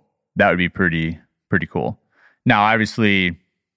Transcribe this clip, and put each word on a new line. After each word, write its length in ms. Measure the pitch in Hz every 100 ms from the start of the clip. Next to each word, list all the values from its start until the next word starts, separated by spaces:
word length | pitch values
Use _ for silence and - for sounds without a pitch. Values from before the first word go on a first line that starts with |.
| _ _ _ -
that 140 | 101
would 100 | 87
be 100 | 87
pretty, 480 | - 92 82 80 82 _ _ -
pretty 160 | 92 82
cool. 340 | 82 58 - _ _ _ _ 127
Now, 160 | 110
obviously, 760 | 104 113 107 - 107 98 90 85 _ _ _